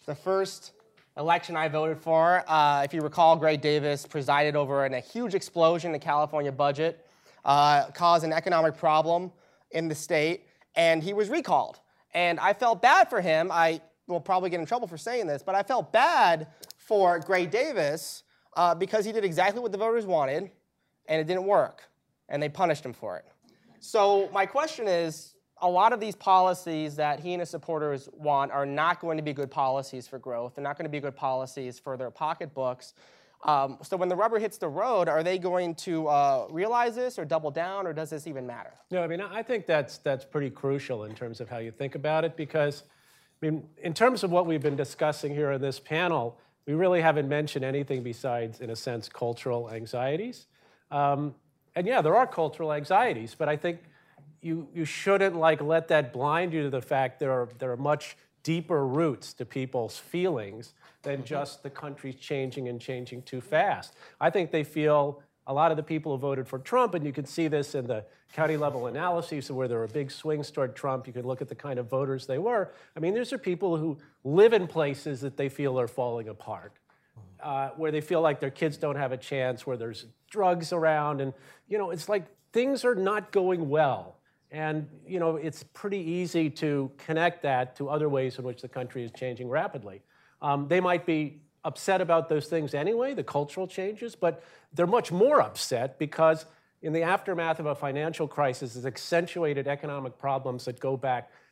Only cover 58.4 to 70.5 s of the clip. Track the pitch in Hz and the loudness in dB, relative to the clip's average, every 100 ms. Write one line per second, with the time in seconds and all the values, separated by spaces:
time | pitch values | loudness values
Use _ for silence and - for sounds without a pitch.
58.4 | - 165 165 160 135 135 165 113 - - | -4 -4 0 0 2 2 0 0 -10 -12
59.4 | 120 139 131 131 113 - - 170 185 143 | -10 -6 -4 -4 -4 -8 -8 -2 -2 -2
60.4 | 101 107 120 _ - _ 143 139 117 147 | -6 -12 -16 _ -20 _ -8 -8 -6 -6
61.4 | 139 - 143 135 147 135 135 131 - 143 | -6 -10 -14 -12 -14 -12 -12 -14 -6 -4
62.4 | 131 127 127 120 - 127 123 123 - 131 | -4 -6 -8 -8 -8 -10 -10 -14 -10 -12
63.4 | - 151 196 123 - - - _ 160 190 | -2 2 2 0 -8 -20 -20 _ 0 0
64.4 | 165 160 156 160 151 147 143 139 _ _ | 0 -2 -2 0 4 4 2 -4 _ _
65.4 | - 139 160 156 151 156 156 135 139 135 | -6 2 2 2 -2 -6 -4 -4 -2 -4
66.4 | 127 131 135 247 247 175 147 135 135 - | -4 -8 -2 2 2 0 -4 -6 -8 -4
67.4 | 160 147 143 147 120 113 104 _ _ - | 0 0 -2 -6 -4 -6 -6 _ _ -2
68.4 | 156 156 147 135 123 123 180 170 170 151 | -2 0 -2 -2 -6 -4 -2 -2 -4 -8
69.4 | 131 131 127 120 110 147 139 - 156 151 | -8 -4 -2 -2 -4 -4 -6 -8 -4 -4
70.4 | 143 | -4